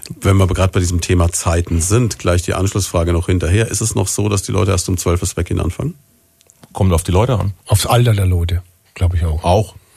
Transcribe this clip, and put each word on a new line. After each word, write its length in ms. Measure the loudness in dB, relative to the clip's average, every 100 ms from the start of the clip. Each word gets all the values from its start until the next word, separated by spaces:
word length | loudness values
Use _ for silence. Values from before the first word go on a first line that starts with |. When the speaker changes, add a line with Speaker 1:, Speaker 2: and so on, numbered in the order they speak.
| -16 -4
Speaker 1:
Wenn 160 | 2 4
wir 120 | 4
gerade 260 | 2 0
bei 80 | 2
diesem 180 | 0 -2
Thema 320 | 0 2 2
Zeiten 480 | 0 -2 0 0 -2
sind, 400 | 2 2 0 -2
gleich 220 | -2 0
die 120 | -2
Anschlussfrage 600 | -2 -2 -2 -2 -2 0
noch 140 | 0 0
hinterher. 420 | 0 2 0 0
Ist 100 | -2
es 160 | -2 -2
noch 140 | -2
so, 180 | -2 0
dass 140 | -2
die 80 | -2
Leute 200 | -2 0
erst 180 | 0 -2
um 80 | -2
zwölf 240 | 0 -2
das 160 | -2 -4
Weggehen 240 | -4 -2
anfangen? 320 | -2 -4 -6 -8 _ _ _ _ _ _ -16
Speaker 2:
Kommt 180 | -2 2
auf 120 | 2
die 100 | 0
Leute 260 | 0 2 0
an. 140 | -2 -6 -2
Speaker 3:
Aufs 180 | 0 2
Alter 280 | 2 4
der 120 | 2 2
Leute, 380 | 0 0 -4 -6 _ _
glaub 200 | -2 0
ich 100 | 0
auch. 220 | 0 0 2
Speaker 2:
Auch. 300 | 2 0 -6 -20